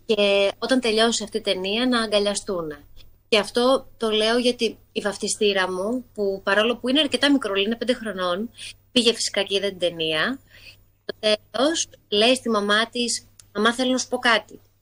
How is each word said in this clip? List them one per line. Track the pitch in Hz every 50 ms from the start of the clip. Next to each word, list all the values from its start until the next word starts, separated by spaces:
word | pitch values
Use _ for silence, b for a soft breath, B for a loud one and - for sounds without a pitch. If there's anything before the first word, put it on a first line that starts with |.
| _
και | - 226 208 208 202 202 202 196 196 - -
όταν | - 226 262 262
τελειώσει | - 233 214 220 226 233 226 - 208
αυτή | 202 -
η | 220
ταινία | - 202 190 185 185 196 202 226 247
να | 254 247 233 226
αγκαλιαστούνε. | 214 202 208 202 202 202 208 - - 196 175 165 151 147 147 - - b b b - - _ _ _ -
Και | 208
αυτό | 196 - - 247 240 254 269 254 - - -
το | - 233 220
λέω | 214 214 214 220 233 247
γιατί | 233 247 247 247 233 214 - - - _ -
η | -
βαφτιστήρα | - 208 190 - - 202 - - 220 208 196 190 185 185 185
μου, | 180 190 214 240 254 240 - -
που | - 208 196 190 190 -
παρόλο | 202 196 208 214 233 240
που | 233 - 247
είναι | 262 302
αρκετά | 311 285 - 240 - 285 285
μικρούλη, | 262 - - 196 196 196
είναι | 208 233
πέντε | - 247 226 247
χρονών, | 247 226 214 190 185 180 180 175 185 220 240 B B B B B - _ _ -
πήγε | 254 226 233 220
φυσικά | - - - - 202 196
και | 196 196
είδε | 196 190 202
την | 190 180
ταινία. | 175 170 170 165 160 160 156 156 165 214 262 277 B B B B B B B B _ _ _ _ _
Στο | - - _
τέλος, | - 214 214 - _ _ - 220 254 302 330 - - - - - _ _
λέει | - 208 214 240 262
στη | 247 - 240
μαμά | 226 208 202 202 208 214 226 226
της, | - 247 240 233 233 - - _ _ - - _ -
«Μαμά, | 214 214 226 233
θέλω | 240 254 254
να | 254 254
σου | 247 -
πω | 247 247
κάτι». | - 247 226 214 - - - - - _ _ _